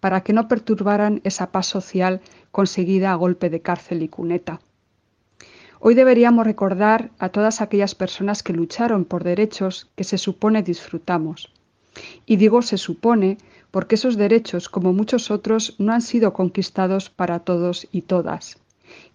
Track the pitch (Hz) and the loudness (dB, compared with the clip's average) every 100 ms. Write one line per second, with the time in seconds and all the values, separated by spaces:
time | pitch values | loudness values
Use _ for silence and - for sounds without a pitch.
0 | 196 185 - 214 226 226 214 214 202 208 | 0 -2 2 0 2 -2 0 -2 0 0
1 | 208 208 196 - 180 196 185 202 185 190 | 0 0 -4 -6 -4 -4 -4 -6 -6 -2
2 | 185 185 - _ _ - 196 - 180 190 | -2 -2 -8 _ _ -2 0 0 0 2
3 | 190 180 180 175 180 165 - 175 - 170 | 2 0 0 0 -2 -4 -4 -6 -4 -6
4 | 156 - 170 175 - 165 _ _ _ _ | -6 -6 -4 -4 -6 -14 _ _ _ _
5 | _ _ _ _ - - - _ 220 240 | _ _ _ _ -20 -20 -20 _ 4 6
6 | 262 240 240 233 220 214 196 185 208 226 | 6 6 6 4 2 0 -2 0 2 2
7 | 226 _ 185 196 214 220 214 202 202 - | -2 _ -6 0 0 0 -2 0 0 -2
8 | 185 - 196 208 - 165 170 - 233 214 | -8 -6 -6 -4 -4 -4 -4 -2 -2 0
9 | 175 175 175 175 214 - 190 185 - - | -2 -4 -2 0 0 -2 -6 -6 -16 -10
10 | 185 196 - 185 214 220 180 170 - 165 | -6 -4 -4 -2 0 2 0 -6 -6 -12
11 | - 175 156 156 - _ _ _ _ - | -4 -4 -4 -8 -16 _ _ _ _ -20
12 | - - - 214 214 226 240 190 - 160 | -20 -20 0 4 6 4 2 -4 -6 -4
13 | 233 233 190 202 - _ _ 190 185 220 | 0 2 2 -2 -10 _ _ -6 0 0
14 | 254 226 202 226 233 175 - - 185 185 | 0 0 4 2 2 -8 -6 -2 0 2
15 | 214 247 - 208 214 220 220 - 202 226 | 2 -2 -2 -6 0 -2 -2 -4 0 0
16 | 233 240 214 185 185 185 185 - 185 190 | 0 2 2 2 -2 -2 -6 -2 0 -2
17 | 190 _ 175 170 170 175 175 175 - 180 | -4 _ -4 -4 -2 -2 0 -4 -6 -8
18 | - 180 160 - - - _ _ _ - | -2 -2 -2 -8 -12 -20 _ _ _ -20
19 | - | -20